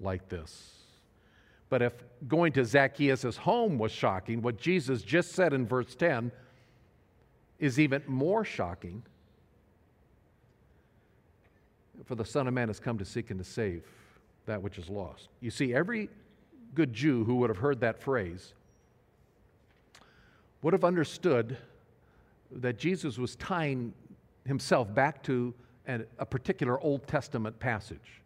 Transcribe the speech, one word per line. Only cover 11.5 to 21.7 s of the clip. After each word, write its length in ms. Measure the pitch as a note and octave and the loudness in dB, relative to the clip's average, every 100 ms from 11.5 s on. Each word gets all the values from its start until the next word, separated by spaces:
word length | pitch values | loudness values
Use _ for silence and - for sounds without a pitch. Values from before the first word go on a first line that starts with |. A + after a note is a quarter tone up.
| _ _ _ _ - | _ _ _ _ -20
"For 120 | B2 A#2 | -8 -6
the 100 | G#2+ | -4
Son 240 | D3 C3 | -2 0
of 40 | |
Man 140 | B2+ A#2 | 0 -2
has 140 | G2+ | -4
come 160 | - A2+ | -6 -6
to 80 | F#2+ | -6
seek 240 | - - | -8 -8
and 100 | F#2+ | -8
to 60 | F2+ | -8
save 400 | - G#2+ E2+ - - - - _ _ - | -4 -4 -4 -10 -20 -20 -20 _ _ -8
that 160 | G#2+ | -6
which 160 | G2 F#2+ | -6 -10
is 120 | E2+ | -10
lost." 400 | G2+ E2+ - - _ | -8 -8 -12 -20 _
You 120 | A#2+ | -8
see, 220 | - C3+ | -2 0
every 360 | A#2+ F3+ A3+ G3+ - - _ _ - - | 2 0 -2 -6 -12 -20 _ _ -20 -4
good 200 | C#3 D3 | 2 2
Jew 320 | G#2+ D3+ B2 A2 | 2 2 4 4
who 100 | B2 | 4
would 140 | A#2+ | 2
have 80 | G2+ | 2
heard 240 | C#3 C3 | 0 2
that 180 | A2+ A2 | 0 0
phrase 540 | - C3 F2+ F2 - - _ _ _ _ _ _ _ _ _ _ _ _ _ - - - - _ _ _ | 0 0 -2 -6 -14 -20 _ _ _ _ _ _ _ _ _ _ _ _ _ -20 -20 -20 -20 _ _ _
would 120 | D3+ | 0
have 120 | F3+ F3 | 4 4
understood 720 | F3+ - - F#3 B2 A2+ B2+ - | 2 0 0 2 2 0 -6 -14